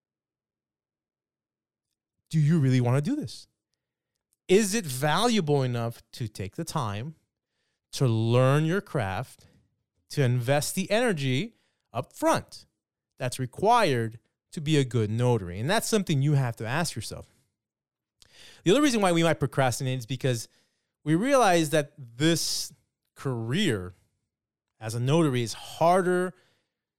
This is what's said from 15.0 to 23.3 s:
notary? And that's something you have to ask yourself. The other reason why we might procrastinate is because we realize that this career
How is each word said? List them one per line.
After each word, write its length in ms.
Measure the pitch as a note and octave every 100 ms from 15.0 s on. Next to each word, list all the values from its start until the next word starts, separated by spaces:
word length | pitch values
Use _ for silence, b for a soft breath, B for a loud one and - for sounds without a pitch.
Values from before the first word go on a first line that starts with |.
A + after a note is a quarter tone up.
| G#2
notary? 500 | A2+ B2 A#2 F2+ F2+
And 100 | B2+
that's 180 | A3 -
something 340 | A3 F3+ C#3+
you 120 | C#3
have 220 | C#3+ B2+ -
to 80 | A2
ask 300 | C#3+ F3 -
yourself. 380 | - - - _ _ _ _ _ _ _ _ _ B B B B
The 80 | D#3+
other 100 | A#3+
reason 200 | D4 A#3
why 100 | F#3+
we 120 | E3
might 160 | E3 D3+
procrastinate 600 | C3+ - C3 A2+ C3 C3
is 60 | A2+
because 420 | B2+ C3+ A#2 - _ _ _ _ _
we 120 | D3 D#3+
realize 540 | B3+ C#4 G#3+ F3 D#3
that 240 | D3+ C#3+ -
this 760 | B2 A#2 D#3+ E3 - - - - _ _ _ -
career 800 | C#3